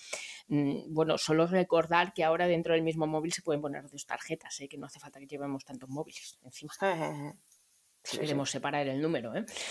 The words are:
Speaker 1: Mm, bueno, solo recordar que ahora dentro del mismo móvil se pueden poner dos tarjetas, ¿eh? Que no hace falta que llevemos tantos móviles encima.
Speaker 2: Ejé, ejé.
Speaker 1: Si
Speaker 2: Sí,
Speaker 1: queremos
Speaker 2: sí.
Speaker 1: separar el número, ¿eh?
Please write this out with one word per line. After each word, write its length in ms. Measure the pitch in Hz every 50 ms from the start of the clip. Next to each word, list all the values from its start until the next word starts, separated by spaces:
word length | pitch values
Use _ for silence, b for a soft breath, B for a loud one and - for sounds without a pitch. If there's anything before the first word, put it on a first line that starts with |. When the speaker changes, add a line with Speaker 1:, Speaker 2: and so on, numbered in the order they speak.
| B B B B B B B B B
Speaker 1:
Mm, 460 | - 151 147 143 139 143 139 - 151 156
bueno, 240 | 156 160 156 156
solo 300 | 156 - - 156 160 165
recordar 680 | 170 190 185 175 - 170 165 160 160 170 170 180 190 -
que 100 | 185 160
ahora 220 | 160 165 165 175
dentro 260 | 180 170 165 170 170 165
del 100 | 165 160
mismo 240 | 160 160 160 156
móvil 260 | 156 156 156 156 175 -
se 80 | -
pueden 200 | - 165 151 147
poner 280 | 151 143 143 143 139 -
dos 160 | - 143 -
tarjetas, 540 | - 123 - - - 160 156 - - - -
¿eh? 80 | 139 139
Que 80 | -
no 80 | 143 143
hace 140 | 139 - -
falta 200 | - 143 - 139
que 60 | 139
llevemos 380 | 135 147 139 143 143 139 135 -
tantos 240 | - 131 123 - 131
móviles 480 | 135 147 160 - - - - - - _ _
encima. 300 | 131 - - 147 147 - -
Speaker 2:
Ejé, 120 | 196 196 180
ejé. 400 | 160 151 151 151 147 143 151 - - _ - - _ _ _ _ _ _ _ _ _
Speaker 1:
Si 140 | - - -
Speaker 2:
Sí, 60 | -
Speaker 1:
queremos 280 | - 151 143 139 135 -
Speaker 2:
sí. 40 | -
Speaker 1:
separar 340 | 127 120 143 143 147 143
el 140 | 139 131 139
número, 340 | 156 160 165 123 117 117 117
¿eh? 80 | 185 226 B B B B B